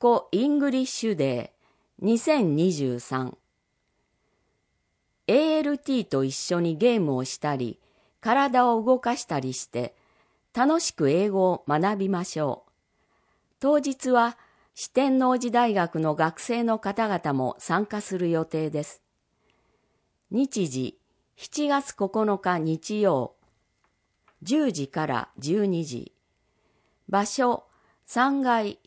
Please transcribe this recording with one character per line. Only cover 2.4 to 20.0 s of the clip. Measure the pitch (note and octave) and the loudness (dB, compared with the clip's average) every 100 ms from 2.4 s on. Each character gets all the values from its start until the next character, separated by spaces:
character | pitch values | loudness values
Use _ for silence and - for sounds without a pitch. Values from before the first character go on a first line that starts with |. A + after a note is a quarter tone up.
| F#3 D3 | 2 2
二 | F3+ | 2
十 | D#3 C3+ A#2+ | 0 -2 -4
三。 | - C3 B2+ - _ _ _ _ _ _ _ _ _ _ _ _ _ _ _ _ _ _ - | -6 -6 -6 -10 _ _ _ _ _ _ _ _ _ _ _ _ _ _ _ _ _ _ 2
エ | |
ー | A#3+ D#4 D#4 | 4 4 2
エ | |
ル | C#4+ C#4+ | 0 -2
テ | - | -2
ィ | C4 | -2
ー | |
と | F3+ C3+ | 0 -2
一 | C3+ | -2
緒 | - - F3 | -4 -4 -2
に | E3+ D#3 | 0 0
ゲ | A#3+ A#3 | 2 2
ー | |
ム | D#3 C3 | 0 -2
を | |
し | C3 - | -4 -6
た | D3 | -6
り、 | C3+ A#2+ - _ _ _ _ | -4 -6 -10 _ _ _ _
体 | A3+ C4 C#4 B3 B3 | 0 2 2 4 2
を | A3+ | 2
動 | A3 B3+ | 2 0
か | A#3+ C4 | 0 -4
し | |
た | - C#3+ | -4 -4
り | C3 | -4
し | B2+ - | -6 -8
て、 | - A#2+ - _ _ _ _ _ | -6 -6 -8 _ _ _ _ _
楽 | - C4+ E4 | 0 2 2
し | - | 0
く | - C#3 | 0 2
英 | E3 G#3 | 2 2
語 | F#3+ F#3 | 2 2
を | F3 - | 2 0
学 | D3+ F#3+ G#3 | 0 0 0
び | G3 | -2
ま | F3+ | -2
し | F3+ D#3 | -4 -4
ょ | D3 A#2 _ | -4 -4 _
う。 | _ _ _ _ _ _ _ _ _ | _ _ _ _ _ _ _ _ _
当 | C4+ D4 | 2 2
日 | C#4 C4 B3+ | 2 -4 2
は、 | B3 A#3 - _ _ _ | 2 2 -2 _ _ _
四 | - - | -14 -6
天 | - C4+ C4 | 0 2 4
王 | B3+ B3+ | 4 2
寺 | A#3+ | 0
大 | A#3+ A#3+ | 2 2
学 | G3 E3+ D#3+ | 2 0 0
の | D#3+ D3+ | 0 2
学 | D#3+ - | 0 0
生 | - A#3 | -4 -2
の | A#3 A3 | 0 -2
方 | G#3 G3 A3 | -2 -2 -2
々 | F3+ D#3 | -2 -2
も | C3+ B2+ - | -2 -2 -4
参 | - F3 G#3 | -2 -2 -2
加 | G#3 | -4
す | - F#3 | -6 -2
る | F3 | 0
予 | D#3+ | 0
定 | D#3+ D#3+ D#3 | -2 -4 -2
で | D3+ | -4
す。 | D#3 - _ _ _ _ _ _ _ _ _ _ | -6 -10 _ _ _ _ _ _ _ _ _ _